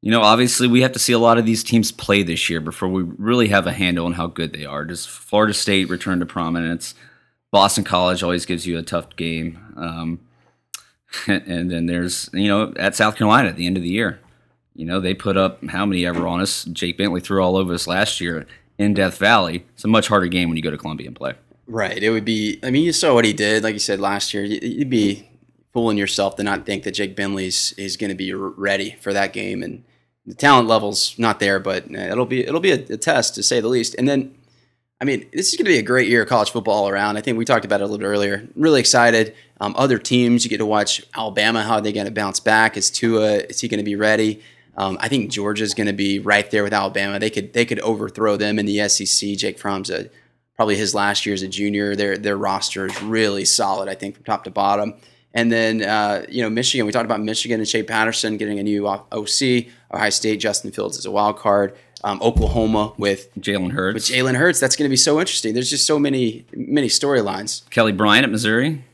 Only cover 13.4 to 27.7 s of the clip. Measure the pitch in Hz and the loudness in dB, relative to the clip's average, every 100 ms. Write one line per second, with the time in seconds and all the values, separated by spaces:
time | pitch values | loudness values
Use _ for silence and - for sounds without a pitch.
13.4 | 113 78 87 95 85 98 107 - _ _ | 4 -2 -2 -2 -2 -2 -2 -4 _ _
14.4 | _ _ _ - 80 92 90 95 101 95 | _ _ _ -12 -6 -2 -2 -2 0 2
15.4 | 95 92 76 85 101 90 87 85 85 87 | 2 0 -10 -4 -2 0 0 -2 -2 -2
16.4 | 95 - - 82 87 85 101 90 - 98 | -2 -4 -8 -6 -6 -2 -2 -2 -2 0
17.4 | 92 95 92 85 87 90 107 - 87 82 | 2 2 0 -2 -2 0 0 -2 -6 -6
18.4 | 76 - _ _ 104 101 95 - 101 113 | -10 -20 _ _ 0 2 0 2 4 4
19.4 | 90 90 - _ 104 110 - 104 90 90 | 2 -4 -12 _ 2 2 4 2 2 0
20.4 | 87 82 80 76 76 78 64 60 67 - | 0 -2 -4 -6 -10 -10 -12 -10 -10 -10
21.4 | _ _ - 113 98 98 104 113 104 107 | _ _ -10 -4 -4 0 0 0 0 -2
22.4 | 107 - 131 131 170 160 170 123 113 101 | -2 -4 0 2 2 2 4 6 4 2
23.4 | 104 110 110 104 - 98 98 101 - 104 | 2 2 0 -4 -2 -2 0 -2 -4 -4
24.4 | 101 107 120 120 139 123 104 101 - _ | -4 -4 -6 -4 0 2 2 0 -10 _
25.4 | _ _ _ 123 117 104 98 - 98 - | _ _ _ -2 0 2 0 0 -2 -2
26.4 | 101 98 - 98 101 95 101 95 98 98 | -4 -4 -4 -6 -6 -6 -6 -6 -6 -4
27.4 | 92 87 - | -4 -4 -4